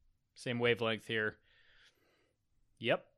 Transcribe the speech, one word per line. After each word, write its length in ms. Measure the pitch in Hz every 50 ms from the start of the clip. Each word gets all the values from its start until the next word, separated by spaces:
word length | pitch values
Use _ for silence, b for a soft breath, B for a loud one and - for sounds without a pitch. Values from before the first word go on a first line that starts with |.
| _ _ _ _ _ _ _
same 240 | - - - 120 120
wavelength 460 | 120 120 117 107 117 110 110 104 -
here. 280 | - 113 110 107 107 - - _ _ _ _ _ _ - - - - _ _ _ _ _ _ _ _ _ _ _ _ _ _ _ _ _ -
Yep. 260 | 107 117 151 - - _ _